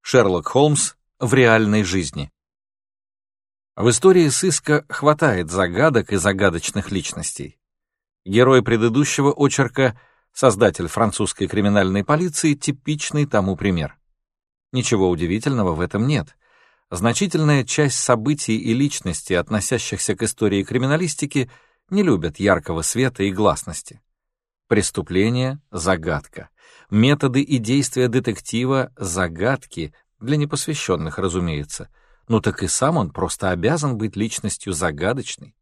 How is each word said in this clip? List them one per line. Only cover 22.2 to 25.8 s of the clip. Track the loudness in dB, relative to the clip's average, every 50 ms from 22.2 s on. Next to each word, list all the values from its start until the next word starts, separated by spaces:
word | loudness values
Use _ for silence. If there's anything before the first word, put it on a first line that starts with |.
| 0 -6 -4 0
яркого | 2 2 2 2 0 -4 -6 -4
света | -4 -4 -2 0 -2 -2 -2 -2
и | -4 -2
гласности. | 0 2 2 2 2 0 -6 -10 -12 -12 -14 -16 -20 -20 _ _ _ _ _ _ _ _ _ _ _ _ _
Преступление — | _ 0 0 0 -2 -6 -8 -8 -2 0 0 0 0 0 -2 -4 -4 -6 -10 _ _
загадка. | -10 -4